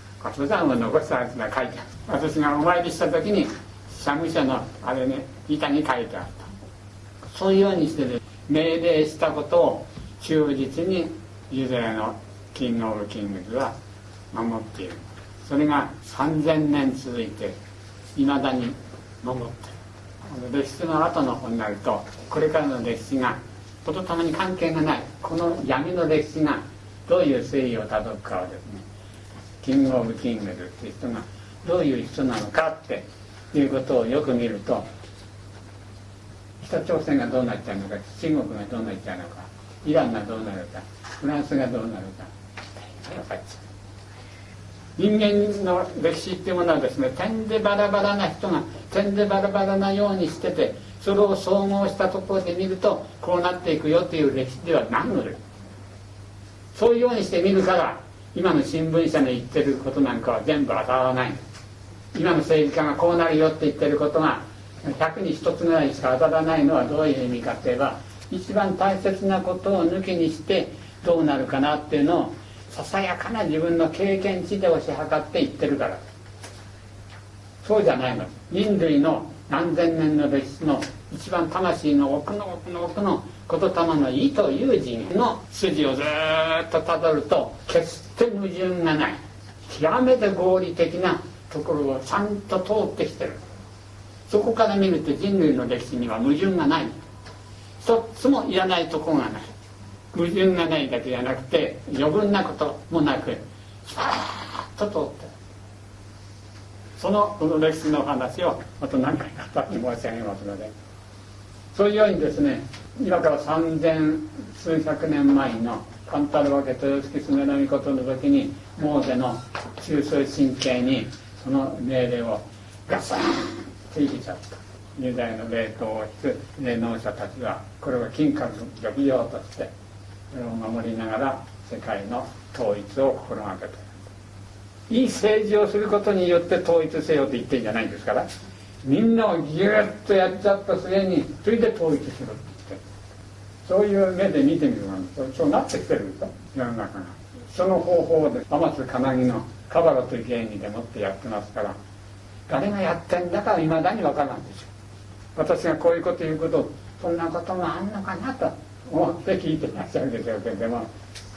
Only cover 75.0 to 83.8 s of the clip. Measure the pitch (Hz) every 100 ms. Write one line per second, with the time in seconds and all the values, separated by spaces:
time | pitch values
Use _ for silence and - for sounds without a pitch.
75 | 147 151 - 170 139 - 147 135 110 -
76 | - - - - - - - - - -
77 | - - - - - - - 214 165 123
78 | 127 113 - - - 180 214 180 165 143
79 | 156 - - - - 139 170 165 165 160
80 | 156 151 143 139 135 - 156 135 - -
81 | - - - 175 165 185 180 165 151 143
82 | 139 147 - 208 190 170 175 175 170 196
83 | 196 180 - - - 160 190 175